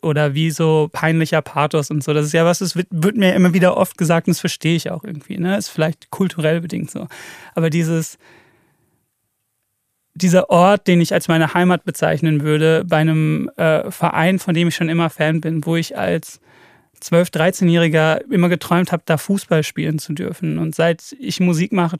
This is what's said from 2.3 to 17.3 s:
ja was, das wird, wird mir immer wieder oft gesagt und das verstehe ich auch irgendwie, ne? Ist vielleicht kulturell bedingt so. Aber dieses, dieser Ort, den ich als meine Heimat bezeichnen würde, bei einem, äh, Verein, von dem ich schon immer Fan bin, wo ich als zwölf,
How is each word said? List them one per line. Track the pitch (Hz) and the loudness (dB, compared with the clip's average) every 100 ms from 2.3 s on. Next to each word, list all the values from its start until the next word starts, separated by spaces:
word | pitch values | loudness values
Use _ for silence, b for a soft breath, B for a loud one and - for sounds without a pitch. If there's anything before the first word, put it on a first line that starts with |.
ja | 165 | 2
was, | 165 170 | 2 0
das | 180 165 | -2 -6
wird, | 180 | -6
wird | 165 185 220 | -2 0 2
mir | 190 202 | 2 4
immer | 180 | 4
wieder | 175 180 - | 4 2 2
oft | 190 - | -2 -2
gesagt | 160 170 185 | 0 0 0
und | |
das | 165 | -2
verstehe | 180 - 156 170 | -4 -4 -2 -2
ich | - | -4
auch | 170 | -10
irgendwie, | - 151 - - | -12 -14 -12 -6
ne? | 180 202 | -4 -4
Ist | - | -4
vielleicht | - 160 - - | -4 -4 -4 -10
kulturell | - 185 170 156 170 | -4 -4 -2 -2 -2
bedingt | 165 175 160 | -4 -8 -8
so. | - - B B B B - | -10 -14 B B B B -2
Aber | 165 | 0
dieses, | 170 160 165 156 - b b b b b b b _ _ _ _ _ _ _ _ _ _ _ _ - | 0 0 -2 -4 -12 b b b b b b b _ _ _ _ _ _ _ _ _ _ _ _ -2
dieser | 185 180 - | 2 2 4
Ort, | 170 185 202 - | 4 6 4 4
den | 175 | 2
ich | 165 | 2
als | 170 - | 0 2
meine | 165 156 | 2 2
Heimat | 180 180 170 - | 2 2 2 -2
bezeichnen | - 160 156 165 151 | -2 -2 0 0 0
würde, | 151 151 160 160 175 | 0 2 2 2 2
bei | 160 | 2
einem, | 160 160 156 151 - - | 2 2 0 -2 -4 -2
äh, | 160 156 - | 0 0 -2
Verein, | - 170 - 165 190 | -2 -2 2 2 0
von | - 165 | 0 0
dem | 170 | 0
ich | - | 0
schon | 165 | -2
immer | 170 165 | 0 -2
Fan | - 156 160 | 0 0 0
bin, | 160 160 165 | -2 -4 -2
wo | 165 | -2
ich | 165 - | -4 -4
als | 185 170 - - b b b b b - | -2 -4 -6 -20 b b b b b -16
zwölf, | - 170 175 | 0 2 2